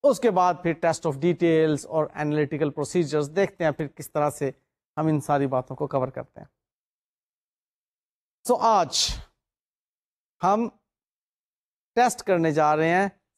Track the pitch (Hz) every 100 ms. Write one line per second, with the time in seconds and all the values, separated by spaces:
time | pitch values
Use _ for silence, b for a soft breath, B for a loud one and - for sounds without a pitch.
0 | 285 247 240 185 180 175 170 160 170 156
1 | 160 139 170 170 170 160 160 143 - 160
2 | 151 - 151 151 143 147 151 143 139 180
3 | 151 147 143 165 196 _ 165 139 147 -
4 | 151 156 147 - 139 - _ _ _ -
5 | 156 151 - 143 139 131 127 131 147 139
6 | 127 127 120 - - _ _ _ _ _
7 | _ _ _ _ _ _ _ _ _ _
8 | _ _ _ _ - 247 226 214 170 -
9 | - - - _ _ _ _ _ _ _
10 | _ _ _ _ 180 208 233 _ _ _
11 | _ _ _ _ _ _ _ _ _ -
12 | 247 - - 180 165 151 151 151 160 180
13 | 196 _ _